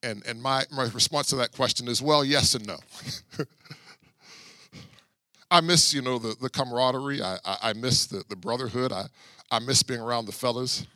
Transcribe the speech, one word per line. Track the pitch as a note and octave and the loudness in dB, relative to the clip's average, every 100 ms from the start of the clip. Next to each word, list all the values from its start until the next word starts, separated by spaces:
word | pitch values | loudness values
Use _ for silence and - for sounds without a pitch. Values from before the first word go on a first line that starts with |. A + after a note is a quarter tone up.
and, | B2 G#2 A2+ | -6 -8 -8
and | A#2 | -6
my, | C3 C3+ C3 | 0 0 0
my | C#3 | -2
response | B2 A#2 - D3 C#3+ | -2 2 0 2 0
to | C3+ | 0
that | A#2+ | -2
question | - B2+ - A#2+ | 0 0 0 0
is, | A#2 | -2
well, | C#3 D3+ | 4 4
yes | C#3 C#3+ - | 4 4 4
and | B2 G#2 | 2 -2
no. | D#2 - - - - _ - | -10 -12 -14 -10 -12 _ -8
<laughs> | D3 _ - - - - _ _ - - - - - - - - _ _ _ _ _ | -8 _ -20 -20 -20 -20 _ _ -20 -20 -20 -20 -20 -20 -20 -20 _ _ _ _ _
I | F3 | 4
miss, | E3 F3 - | 6 4 6
you | C#3+ | 2
know, | B2+ B2 | 0 -2
the, | A2+ A2 | -2 -4
the | B2+ | -6
camaraderie. | - B2+ A#2+ B2+ C3 C#3 C#3 | -4 -2 2 2 2 -4 -4
I, | F#2 F#2 | -4 -6
I, | - G2 | -6 -2
I | A2+ | -2
miss | G#2+ B2 G#2+ - | 0 2 2 0
the, | G2 - | -6 -8
the | G2 | -10
brotherhood. | F#2+ A#2+ B2+ A#2+ B2+ | -4 -4 -2 -2 -2
I, | F#2+ G#2+ _ - - - | -2 -8 _ -20 -20 -4
I | A#2+ | -4
miss | A#2+ - | 2 2
being | - A#2+ | 2 -2
around | A2+ A#2+ A2 | -2 -4 -4
the | |
fellas. | - B2+ A#2+ B2+ - - | -4 -2 -2 -2 -4 -8